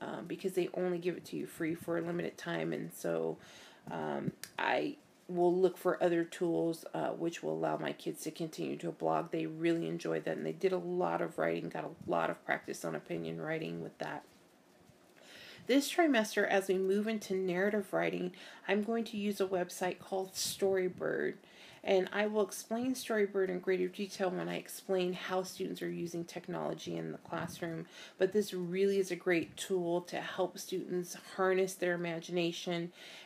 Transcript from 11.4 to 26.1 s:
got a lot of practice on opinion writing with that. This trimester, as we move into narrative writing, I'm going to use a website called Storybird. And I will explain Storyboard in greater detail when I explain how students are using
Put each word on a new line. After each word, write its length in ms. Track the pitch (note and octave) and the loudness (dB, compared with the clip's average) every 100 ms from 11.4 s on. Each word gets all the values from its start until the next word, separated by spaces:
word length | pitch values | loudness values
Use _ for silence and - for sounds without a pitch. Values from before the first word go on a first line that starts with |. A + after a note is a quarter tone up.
| E3 E3+ E3+ | 2 0 -2
got 160 | D#3+ D3+ | -4 -6
a 260 | E3+ - | -6 0
lot 180 | F3+ D#3+ | 2 2
of 160 | E3+ - | 0 -2
practice 380 | C#3+ - - | -2 -2 -6
on 120 | E3 D#3 | -4 -4
opinion 440 | - E3+ E3 E3 | -4 -4 -4 -4
writing 420 | D#3 D#3+ E3 - | -4 -4 -4 -6
with 160 | D#3 - | -8 -8
that. 240 | D3+ D3 - - - - _ - - - - - - - - - - | -8 -8 -12 -20 -20 -20 _ -20 -20 -20 -20 -20 -20 -18 -16 -6 4
This 240 | C4+ C#4 | 4 6
trimester, 560 | - D#4+ A#3 G#3+ G#3 G3+ | 6 6 6 4 4 4
as 200 | G3 G3 | 4 4
we 100 | F#3+ | 2
move 300 | F#3+ G3+ G#3+ | 4 2 2
into 260 | A3 - | -2 -2
narrative 580 | F#3+ F#3 F3 G3+ G#3+ G3 | 0 2 2 4 2 0
writing, 420 | E3+ E3+ F3+ F3+ - - - - | 0 2 0 -2 -6 -14 -8 0
I'm 160 | G3+ | 2
going 220 | G#3+ A#3 A3 | 2 0 -2
to 120 | G#3 | -2
use 240 | G3+ G3+ | 0 0
a 60 | F#3+ | 2
website 500 | F#3 F3+ - F3+ - | 0 -2 -2 -2 -2
called 360 | - F#3+ F#3 | -4 -4 -4
Storybird. 1040 | - - - G3 F#3+ F#3 F3+ D#3 D3+ D3 - - - - - - | -4 -4 2 4 4 2 0 0 0 0 -2 -12 -20 -20 -6 4
And 220 | F#3+ F#3 | 4 4
I 140 | G3+ G#3+ | 2 2
will 160 | G#3+ | 2
explain 540 | G3 - - A#3 B3+ B3+ | 0 -2 -4 -2 0 -2
Storyboard 540 | - G#3+ G3+ G3+ F#3 | 0 2 2 2 2
in 100 | F3+ | 2
greater 280 | F#3+ F#3 F#3 | 2 2 2
detail 440 | G3 F#3+ - F#3 | -2 -4 0 0
when 180 | F3+ E3+ | 0 -2
I 60 | F3 | -4
explain 580 | - - - F#3+ F3+ | -6 -8 0 2 2
how 300 | F3+ - F#3 | 0 -2 -2
students 400 | F#3 - - F3 | -2 -4 -4 -4
are 60 | F3 | -4
using 360 | F3 E3+ | -4 -4